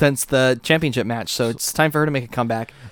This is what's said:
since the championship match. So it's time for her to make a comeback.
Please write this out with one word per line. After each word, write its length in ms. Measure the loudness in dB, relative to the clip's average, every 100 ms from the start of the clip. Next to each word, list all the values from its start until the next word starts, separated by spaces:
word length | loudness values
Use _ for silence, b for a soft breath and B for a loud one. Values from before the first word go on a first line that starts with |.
since 240 | 0 0
the 340 | 0 2 2 2
championship 440 | 2 2 2 0 -2
match. 220 | -4 -4
So 180 | -2 -2
it's 220 | -2 -4
time 180 | 0 2
for 80 | 2
her 60 | 0
to 40 |
make 140 | -2
a 40 | -4
comeback. 440 | -4 -2 -2 -6 -14 -4